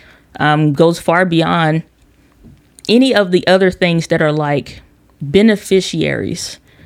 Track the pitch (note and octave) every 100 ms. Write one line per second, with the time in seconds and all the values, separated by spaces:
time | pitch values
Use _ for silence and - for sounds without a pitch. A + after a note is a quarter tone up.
0 | - _ _ - D3+ D3+ D3+ C#3 E3 E3+
1 | - F3 F#3 E3 D#3+ F3 D#3+ D#3+ - _
2 | _ _ _ _ - - _ _ - A3+
3 | C4 G#3 F#3+ F3+ - F#3 F#3 F#3 F3+ E3
4 | D#3+ E3 D#3 D3+ D3 C#3+ - - - _
5 | _ - C#3+ F#3 A3 G3+ - F#3+ F3+ E3
6 | D3+ C3 - F3 - - _ _